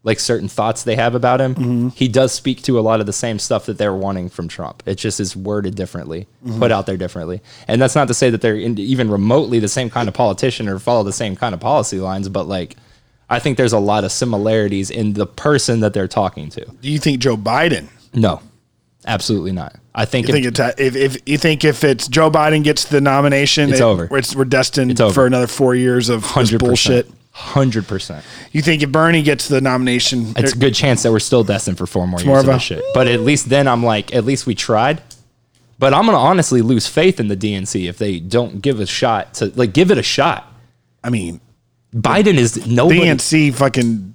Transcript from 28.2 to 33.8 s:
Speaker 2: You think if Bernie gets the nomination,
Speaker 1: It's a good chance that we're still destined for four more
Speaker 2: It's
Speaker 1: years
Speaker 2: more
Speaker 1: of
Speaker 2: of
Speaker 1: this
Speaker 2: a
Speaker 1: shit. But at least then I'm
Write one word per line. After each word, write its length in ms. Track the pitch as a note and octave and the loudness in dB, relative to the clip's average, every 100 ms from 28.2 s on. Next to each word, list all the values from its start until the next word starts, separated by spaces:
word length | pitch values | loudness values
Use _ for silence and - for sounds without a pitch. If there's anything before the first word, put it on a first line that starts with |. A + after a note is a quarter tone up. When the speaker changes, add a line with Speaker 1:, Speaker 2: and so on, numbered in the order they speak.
| - - - | -16 -20 -6
Speaker 2:
You 100 | D3+ | -2
think 200 | D3+ D#3+ | 0 0
if 100 | C#3+ | 0
Bernie 300 | D3+ E3 E3 | 2 4 4
gets 260 | D3+ C#3 - | 2 0 0
the 120 | C3+ | 0
nomination, 720 | C3 B2+ B2+ B2 A#2+ B2+ A2+ A2+ | 2 0 0 0 0 -2 -4 0
Speaker 1:
It's 160 | C3+ | -2
a 40 | B2 | 2
good 180 | C#3 | 2
chance 280 | A2 C#3+ A#2+ | 2 0 2
that 80 | A#2 | 2
we're 60 | A2 | 2
still 240 | - B2+ | 2 2
destined 340 | G2+ G2 - F2+ | 2 -2 -4 -6
for 80 | F2+ | -4
four 200 | G2 F2+ | -2 -2
more 140 | F2+ | -2
Speaker 2:
It's 40 | C#3 | 4
Speaker 1:
years 20 | |
Speaker 2:
more 80 | C3+ | 4
Speaker 1:
of 60 | C3 | 4
Speaker 2:
of 60 | |
Speaker 1:
this 80 | B2+ | 2
Speaker 2:
a 40 | - D#2+ | -2 -6
Speaker 1:
shit. 80 | - | -2
But 140 | B2+ B2 | 2 2
at 120 | A#2+ | 2
least 280 | B2 C#3+ A#2+ | 2 0 2
then 180 | C3+ C#3 | 2 4
I'm 160 | A#2+ | 2